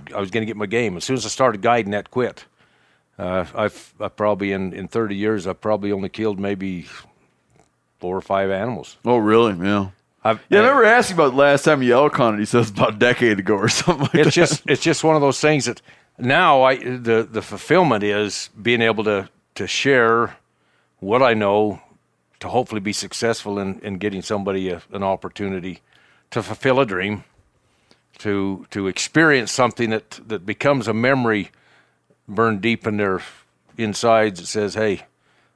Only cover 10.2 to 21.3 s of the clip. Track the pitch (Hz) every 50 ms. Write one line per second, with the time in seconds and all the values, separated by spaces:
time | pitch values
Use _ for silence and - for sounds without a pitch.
10.2 | - 110 110 - - - 185 202 220 254 285 269 226 214 233 247 220 - 190 170
11.2 | 151 135 123 139 143 143 139 131 - 160 151 135 127 123 120 127 147 147 - -
12.2 | 127 113 107 104 107 - - 123 113 104 98 101 127 117 107 104 120 123 117 -
13.2 | 120 117 104 98 95 101 107 95 104 117 - - - - 170 135 143 123 - 165
14.2 | 156 160 - 175 170 - 151 - - - 143 - - 165 147 - - 160 156 151
15.2 | 143 139 123 - - 151 156 143 113 123 110 - _ _ - _ _ _ _ -
16.2 | 120 123 139 170 185 165 147 131 127 131 135 120 - 123 127 127 120 117 113 110
17.2 | - - 107 110 92 - 107 98 - - 151 185 180 147 117 101 104 104 101 104
18.2 | 107 101 - - - - _ 110 98 117 120 113 113 113 110 107 104 107 104 98
19.2 | 95 - _ _ _ _ - - 101 87 - - - 135 139 127 117 113 117 117
20.2 | 117 104 - - _ _ _ _ _ _ _ _ _ _ _ _ 95 95 110 127
21.2 | 135 123